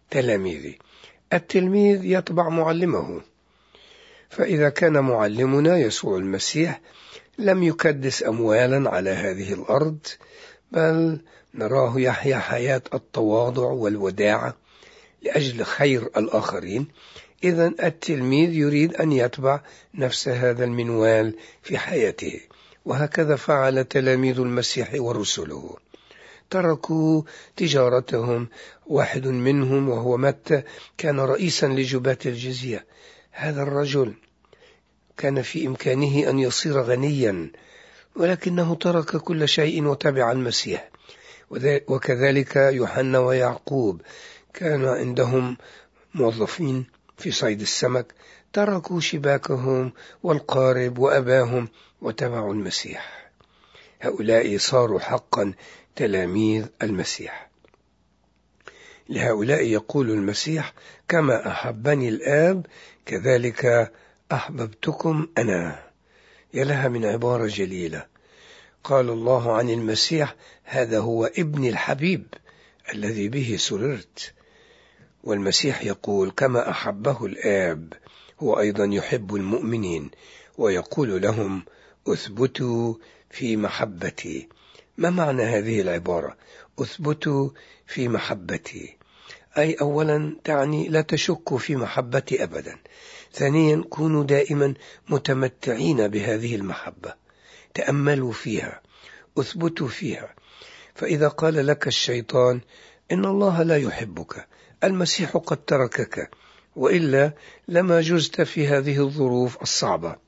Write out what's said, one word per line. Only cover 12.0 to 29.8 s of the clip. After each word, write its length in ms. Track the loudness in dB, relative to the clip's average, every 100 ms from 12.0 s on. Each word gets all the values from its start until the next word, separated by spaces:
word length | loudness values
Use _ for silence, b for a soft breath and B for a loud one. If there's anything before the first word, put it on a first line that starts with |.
| 0 0 0 -2
حياة 440 | -2 -2 0 -2 -4
التواضع 760 | -8 -6 -2 2 2 2 0 -2
والوداعة 880 | 0 -2 0 -2 2 2 2 -2 -8 b b b b b b
لأجل 420 | -2 0 0 -2
خير 460 | -4 2 2 2 0 -2
الآخرين، 680 | 0 0 -2 -6 -6 -6 -6 B B B B B
إذن 320 | 2 4 2 2
التلميذ 720 | -2 -2 -4 -2 2 4 4
يريد 420 | 4 2 4 2 2
أن 160 | 2
يتبع 500 | 2 2 0 0 0 B B B
نفس 340 | -4 -4 -2 -2
هذا 360 | 0 0 0
المنوال 720 | -2 -2 -2 2 4 4 2 -4 B B
في 140 | -8 -6
حياته، 640 | -2 0 0 -2 -10 -10 -16 b b b -4
وهكذا 500 | -2 0 0 2 2
فعل 480 | 2 2 4 2
تلاميذ 560 | 0 2 2 4 2 0
المسيح 520 | 0 0 -2 -4 -4 -4
ورسله. 840 | -2 -2 -4 -4 -6 -10 -12 -16 _ B B B B B _
تركوا 720 | 0 2 0 -2 0 4 2 0 B B -4
تجارتهم، 920 | 0 4 4 4 2 -2 0 -2 -4 B B B -2
واحد 400 | 0 0 -2 -2
منهم 640 | 0 2 2 2 2